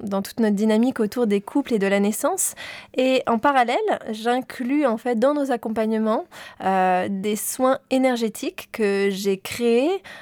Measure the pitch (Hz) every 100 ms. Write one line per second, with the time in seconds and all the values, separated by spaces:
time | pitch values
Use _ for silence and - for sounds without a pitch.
0 | 202 196 196 - 214 202 220 214 247 254
1 | 214 254 233 202 - 285 269 226 196 202
2 | 202 220 - 190 - - - - - -
3 | 262 262 - 233 285 269 233 302 440 -
4 | - 220 226 247 254 - 240 285 269 226
5 | 247 233 262 294 277 240 233 220 220 220
6 | 220 240 359 - - - 185 190 185 180
7 | 185 196 202 208 - - 262 262 - 262
8 | 262 240 226 - 285 - - - 208 196
9 | 202 190 202 190 - - 233 233 294 381
10 | - -